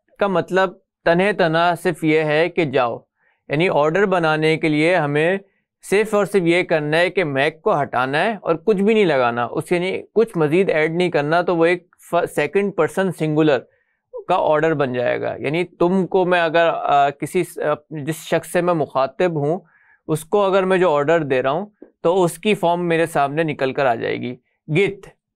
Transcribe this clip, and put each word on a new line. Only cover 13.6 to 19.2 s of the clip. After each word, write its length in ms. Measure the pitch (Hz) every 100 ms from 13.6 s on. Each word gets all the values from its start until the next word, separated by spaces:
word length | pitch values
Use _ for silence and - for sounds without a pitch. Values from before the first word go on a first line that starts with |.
| - _ _ _ _ 508 -
का 80 | 180
ऑर्डर 380 | - 151 160
बन 200 | 147 135
जाएगा। 420 | 123 123 117 117 92
यानी 240 | 127 160
तुमको 600 | 175 - 175 190 170 196
मैं 160 | 180 180
अगर, 260 | 165 170 165
अ, 440 | - - 143 139
किसी 340 | - 151 185
स-, 140 | 165 -
अ, 160 | 156 151 -
जिस 360 | 156 139 156 -
शख्स 240 | 165 -
से 100 | 180
मैं 120 | 175
मुखातिब 640 | 165 139 135 135 -